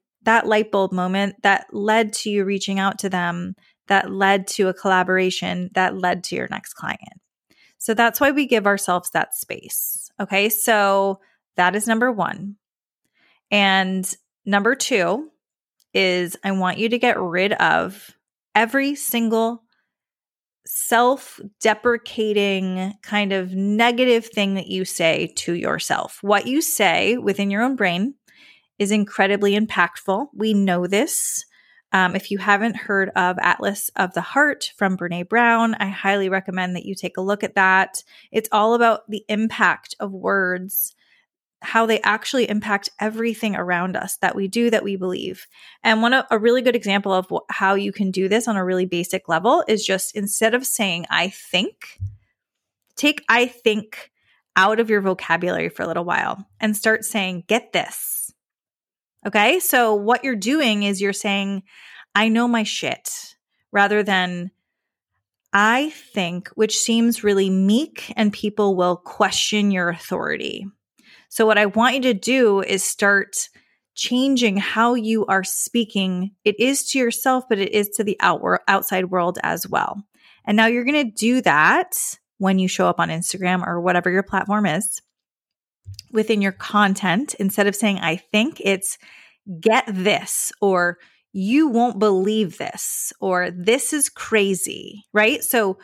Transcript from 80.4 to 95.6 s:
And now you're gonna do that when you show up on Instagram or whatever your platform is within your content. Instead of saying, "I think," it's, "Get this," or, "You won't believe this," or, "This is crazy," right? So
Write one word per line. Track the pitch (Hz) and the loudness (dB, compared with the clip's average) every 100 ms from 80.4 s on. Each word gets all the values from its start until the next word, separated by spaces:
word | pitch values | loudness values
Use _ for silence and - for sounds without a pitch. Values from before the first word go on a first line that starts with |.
And | - 214 | 0 2
now | 226 | 4
you're | 240 | 2
gonna | 247 302 233 | 0 0 -2
do | - 226 254 | 0 0 2
that | 175 151 165 311 - - - - _ - | 4 4 6 4 0 -6 -8 -10 _ -2
when | 196 190 | 0 2
you | 185 | 2
show | - 180 | 2 2
up | 175 | 2
on | 170 | -2
Instagram | 160 - 190 180 185 175 | -2 -6 -4 -2 -2 -2
or | 170 | -2
whatever | 180 175 180 | 0 2 2
your | 185 | 0
platform | 196 208 202 214 190 | 0 -2 0 0 0
is | 165 - - _ _ _ _ _ _ _ _ - - - | 0 -4 -10 _ _ _ _ _ _ _ _ -18 -18 -4
within | 220 220 208 | -2 0 2
your | 196 | 0
content. | 190 - 208 196 196 185 190 294 | -2 -2 2 2 2 0 0 -2
Instead | - 196 208 202 | -4 -2 2 0
of | |
saying, | 196 214 190 | 2 0 0
"I | 165 170 | -2 -4
think," | - 208 269 - | -2 0 0 -2
it's, | 196 190 - - - - - _ 202 165 | -2 -2 -4 -10 -16 -20 -20 _ -14 -2
"Get | 220 233 - | 2 2 0
this," | 185 190 - - - - - | -2 0 -2 -4 -6 -6 -2
or, | 202 180 175 175 _ _ _ | 0 2 0 -4 _ _ _
"You | 190 196 285 311 | -6 0 2 2
won't | 226 240 196 | 2 0 2
believe | 208 185 196 220 175 - | 2 2 2 0 0 -4
this," | - - - - - - | -10 -8 -8 -8 -10 -6
or, | 196 180 175 | -2 -2 -2
"This | 180 180 262 - | -2 0 0 0
is | 302 - | -2 -4
crazy," | - - 220 196 185 - - - 208 - | -6 0 2 2 0 -4 -10 -14 -18 -2
right? | 208 220 294 | 2 2 2
So | - 240 | 0 2